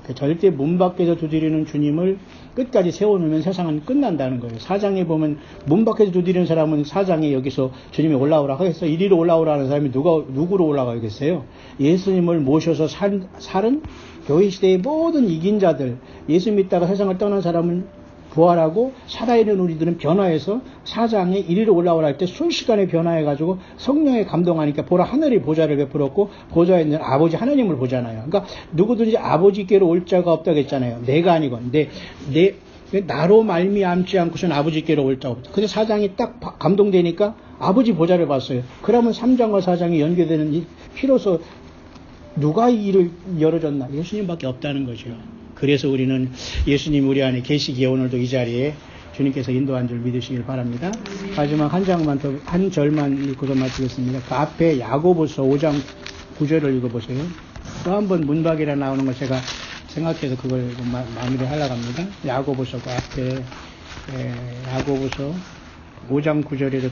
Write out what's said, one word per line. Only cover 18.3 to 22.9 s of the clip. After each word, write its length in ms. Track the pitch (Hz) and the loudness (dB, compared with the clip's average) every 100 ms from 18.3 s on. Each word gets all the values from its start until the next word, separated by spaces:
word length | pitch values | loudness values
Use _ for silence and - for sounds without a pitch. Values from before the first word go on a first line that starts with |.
부활하고, 640 | 156 175 175 160 180 262 262 - | 4 6 6 2 2 -2 -4 -14
살아있는 520 | - 226 233 214 196 | -6 2 4 4 2
우리들은 380 | 180 160 160 170 | 0 0 -2 0
변화해서 640 | 143 190 190 156 151 226 - - | 2 2 2 0 0 -4 -6 -18
사 220 | - 220 233 | -10 -2 0
장에 320 | 220 180 196 | 2 2 0
이리로 360 | 165 175 226 | 0 0 4
올라오라 320 | 175 175 165 151 | 4 4 2 2
할 100 | 139 | 0
때 80 | |
순식간에 640 | 180 - 339 - - 214 | -4 -2 -2 -2 0 2
변화해가지고 720 | 185 | 2